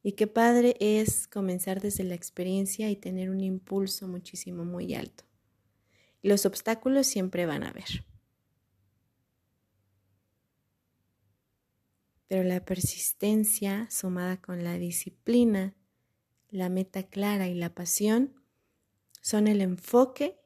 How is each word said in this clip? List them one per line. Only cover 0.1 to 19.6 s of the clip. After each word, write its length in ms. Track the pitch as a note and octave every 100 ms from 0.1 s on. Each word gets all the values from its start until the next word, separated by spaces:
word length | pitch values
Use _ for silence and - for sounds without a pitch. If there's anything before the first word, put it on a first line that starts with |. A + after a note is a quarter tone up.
qué 140 | G3 G#3+
padre 500 | A3+ A#3 A#3+ A#3+ A#3+
es 480 | G#3+ G#3+ A3 - -
comenzar 540 | G3+ F#3+ F3+ F#3+ F#3+
desde 220 | G3+ G3
la 120 | F#3 F3
experiencia 760 | - - F3+ F#3+ G3 - G#3+
y 60 | G3+
tener 340 | F#3 F#3 F#3
un 120 | F#3+
impulso 640 | F#3+ F#3 - G3 G3 - F#3
muchísimo 560 | F3+ F3+ F3+ F#3 F3
muy 300 | F3 F3 -
alto. 320 | - - - _ _ _ _ _ _ _ _ _ _
Los 240 | G3 G3+ G3
obstáculos 600 | - - A3+ C4 C4+ C4
siempre 400 | G3+ F#3 F3+ F3
van 180 | C#3+
a 60 | -
haber. 360 | - - - - - _ _ _ _ _ _ _ _ _ _ _ _ _ _ _ _ _ _ _ _ _ _ _ _ _ _ _ _ _ _ _ _ _ _ _ _ _ _ _ _ _
Pero 160 | F#3+
la 200 | F#3 F3+
persistencia 1200 | - F#3 - - - - G#3 G#3+ G#3+ - G3 G3 A3+
sumada 520 | - F#3 F3+ F3+ F#3
con 220 | - F3+
la 140 | F3 F3
disciplina, 960 | F3 E3+ - _ - A#3+ A#3 G3+ F#3+ - _ _ _ _ _ _ _
la 200 | G3 F3+
meta 340 | F#3 F#3 -
clara 440 | F#3+ G3 G3+ G3+ F#3
y 80 | F3
la 180 | E3+
pasión 600 | - F3 - G#3 A3+ C4+ - _ _ _ _ _ _ _ -
son 260 | - G#3+ G#3+
el 140 | G#3